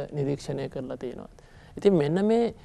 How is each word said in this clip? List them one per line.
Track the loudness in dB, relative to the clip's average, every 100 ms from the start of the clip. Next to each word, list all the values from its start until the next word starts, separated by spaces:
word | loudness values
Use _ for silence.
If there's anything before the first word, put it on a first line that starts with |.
| -6
නිරීක්ෂණය | -4 -4 -4 -6 -8 -8
කරලා | -8 -10 -10
තියෙනවද. | -10 -10 -16 -20 -20 -20 -20
ඉතින් | 0 4
මෙන්න | 6 4 2
මේ | 2 2 0 -4